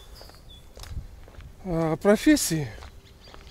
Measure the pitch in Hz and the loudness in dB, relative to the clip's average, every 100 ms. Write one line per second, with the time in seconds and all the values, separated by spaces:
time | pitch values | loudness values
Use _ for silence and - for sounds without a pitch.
0 | - - - - - - - - - - | -20 -20 -20 -20 -20 -20 -20 -18 -14 -12
1 | - - - - - - 190 165 160 160 | -12 -16 -20 -18 -20 -12 -4 0 0 2
2 | 202 214 - 294 - 160 131 - - - | 4 6 6 6 4 -2 -2 -8 -16 -18
3 | - - - - - | -20 -20 -20 -20 -20